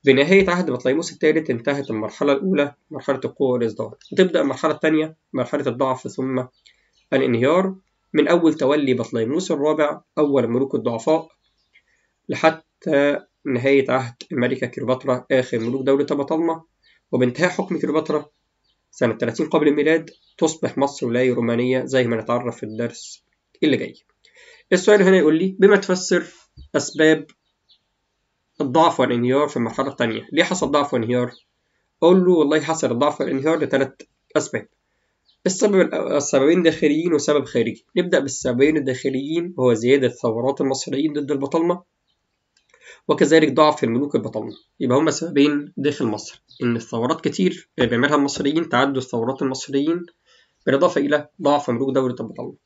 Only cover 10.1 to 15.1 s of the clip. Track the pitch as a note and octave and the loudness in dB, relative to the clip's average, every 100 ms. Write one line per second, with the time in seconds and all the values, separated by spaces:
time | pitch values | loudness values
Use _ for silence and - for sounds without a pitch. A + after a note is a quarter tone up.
10.1 | - D3 C#3 A#2 A#2+ C3+ B2+ A#2 A#2 - | -2 2 2 0 -2 -2 -2 -4 -4 0
11.1 | D#3+ - _ _ _ _ _ _ _ _ | -2 -2 _ _ _ _ _ _ _ _
12.1 | _ - - - - _ _ F3 C#3+ C#3+ | _ -10 0 0 0 _ _ -2 2 2
13.1 | C#3+ - _ - A#2+ C3+ C#3 C3+ C3 A#2+ | -2 -10 _ -6 -2 2 2 2 -2 -4
14.1 | - - D3 B2 B2+ A#2+ - A#2 B2+ C3+ | -14 -8 -2 -2 -2 -6 -6 -4 -4 -2